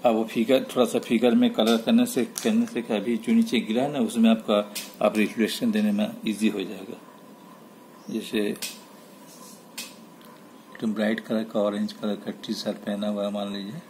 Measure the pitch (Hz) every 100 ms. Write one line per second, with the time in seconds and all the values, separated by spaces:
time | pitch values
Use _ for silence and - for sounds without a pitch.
0 | 127 110 110 123 113 131 - 127 113 120
1 | - 117 123 117 123 117 110 113 117 117
2 | 123 131 110 - 117 110 117 120 113 104
3 | 101 117 117 113 113 120 98 110 143 147
4 | 107 117 113 110 - 104 104 - - -
5 | 104 107 101 - 107 - 120 107 107 104
6 | 107 - 110 101 107 98 92 95 95 -
7 | - - - - - - - - - -
8 | - 110 98 113 104 - - - - -
9 | - - - - - - - - - -
10 | - - - - - - - - 113 101
11 | 107 113 - 110 110 110 104 104 104 -
12 | 107 101 - - - 107 107 104 - 101
13 | 104 104 101 104 101 101 98 151